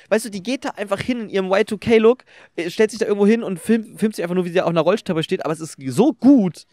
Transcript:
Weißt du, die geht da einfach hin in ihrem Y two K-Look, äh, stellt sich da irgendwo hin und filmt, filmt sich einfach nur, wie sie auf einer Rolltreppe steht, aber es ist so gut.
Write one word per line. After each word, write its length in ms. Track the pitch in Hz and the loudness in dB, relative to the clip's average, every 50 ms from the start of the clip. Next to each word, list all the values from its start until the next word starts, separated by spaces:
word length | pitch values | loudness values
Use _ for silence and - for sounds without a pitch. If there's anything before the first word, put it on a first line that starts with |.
| _ _ | _ _
Weißt 140 | 196 226 226 | -2 -2 -2
du, 40 | 226 | -4
die 140 | 196 196 175 | -10 -10 -6
geht 200 | 220 262 269 - | -6 -6 -6 -6
da 60 | 277 | -10
einfach 300 | - - 208 202 196 190 | -10 -10 -6 -6 -6 -4
hin 220 | - - 254 240 | -4 -4 -6 -6
in 80 | 214 190 | -6 -6
ihrem 180 | - 190 190 | -4 -4 -2
Y 180 | 185 190 202 220 | 0 0 0 0
two 140 | - 220 185 | -2 -4 -6
K-Look, 440 | - 214 233 226 220 226 254 - _ _ _ - - _ _ | 0 2 2 4 6 4 2 2 _ _ _ -20 -20 _ _
äh, 140 | - 165 175 | -8 -8 -6
stellt 220 | - - 220 214 | -2 0 0 0
sich 80 | - 202 | -2 -4
da 80 | 226 | -4
irgendwo 180 | - 208 202 202 | -2 0 2 4
hin 160 | 202 226 233 | 4 4 2
und 160 | - 165 190 160 | 0 -4 -8 -6
filmt, 400 | - - 226 233 214 - - - | -2 0 0 0 -2 -6 -6 -4
filmt 160 | 208 220 214 | -4 -4 -4
sich 80 | - 170 | -6 -6
einfach 120 | 175 180 | -2 -2
nur, 100 | 185 180 | -2 -2
wie 40 | 175 | 0
sie 100 | 165 180 | -2 -2
auf 80 | - 165 | 0 0
einer 120 | 170 165 | 0 2
Rolltreppe 420 | 147 170 196 233 - - 175 160 156 | 2 2 0 0 -2 -4 -4 -4 -2
steht, 200 | - 190 180 - | -2 -4 -4 -4
aber 100 | 139 160 | -6 -6
es 40 | 156 | -6
ist 180 | 160 - - - 139 | -8 -12 -14 -10 -8
so 260 | 131 120 151 226 311 - | -2 2 2 2 2 2
gut. 520 | - - 262 294 254 196 180 - - - _ | 4 4 6 6 6 4 2 -2 -6 -14 _